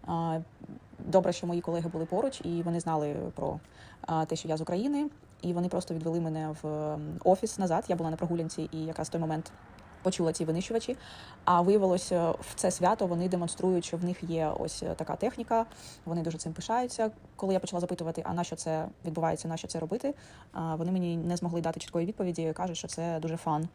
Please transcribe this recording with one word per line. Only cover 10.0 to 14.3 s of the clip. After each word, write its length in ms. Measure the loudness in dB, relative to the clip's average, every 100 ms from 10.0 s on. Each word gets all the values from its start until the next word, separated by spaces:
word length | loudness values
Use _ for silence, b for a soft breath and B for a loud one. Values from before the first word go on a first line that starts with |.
почула 300 | -2 2 0
ці 120 | 2 0
винищувачі. 520 | 0 0 -2 -2 -6 B B B B 4
А 160 | 6
виявилося, 680 | 8 6 6 4 2 2 2
в 220 | 0 -4 0
це 160 | 0
свято 360 | 4 4 4 2
вони 220 | 2 2
демонструють, 560 | 2 0 2 4 4 2
що 120 | -2
в 60 |
них 200 | 0 -2
є 280 | -2